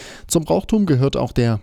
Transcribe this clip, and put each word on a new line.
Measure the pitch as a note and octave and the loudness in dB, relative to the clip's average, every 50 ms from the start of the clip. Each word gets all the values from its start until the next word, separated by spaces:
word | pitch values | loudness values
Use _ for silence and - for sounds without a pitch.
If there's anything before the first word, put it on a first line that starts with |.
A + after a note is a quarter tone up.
| - - - - - - | -14 -18 -20 -18 -6 -2
Zum | - E3 D#3 | -2 0 0
Brauchtum | - D#3+ F#3 - - - A3 G3+ | 2 0 0 0 0 0 2 2
gehört | E3+ D3 B2 C3+ C#3 - A#2+ | 4 2 2 2 2 0 -2
auch | B2 A#2+ - | -4 -2 -2
der | - A#2+ A#2 A2+ G#2 | 0 0 0 0 -2